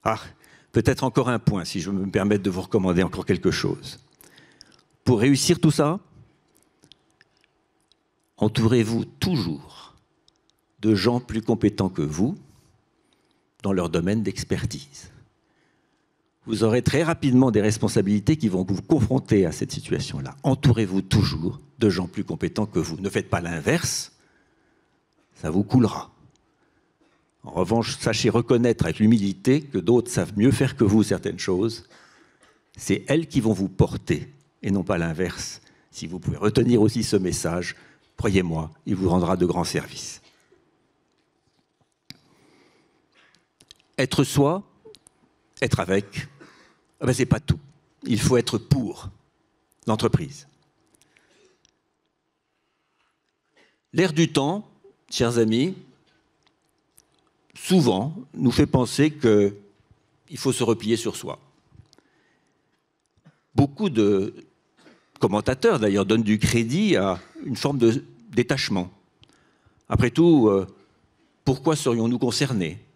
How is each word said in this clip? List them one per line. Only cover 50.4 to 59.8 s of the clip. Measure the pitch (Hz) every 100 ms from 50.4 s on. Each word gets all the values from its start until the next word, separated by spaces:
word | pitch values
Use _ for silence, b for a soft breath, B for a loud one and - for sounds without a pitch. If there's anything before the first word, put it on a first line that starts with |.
| - _ _ _ _ _ b b b b b b _ _ _ _ _ _ _ _ _ _ _ _ _ _ _ _ _ _ _ _ _ _ _
L'air | 127 180
du | 151 160
temps, | 156 139 196 214 _ - _ _
chers | - 120 117
amis, | 110 113 160 190 - _ _ _ _ _ _ _ _ _ _ _ _ _ _ _ _
souvent | - - 185 147 95 127 175 -
nous | - 135
fait | 117 151
penser | 131 120 - 151
qu'il | 147 117 104 101 101 - _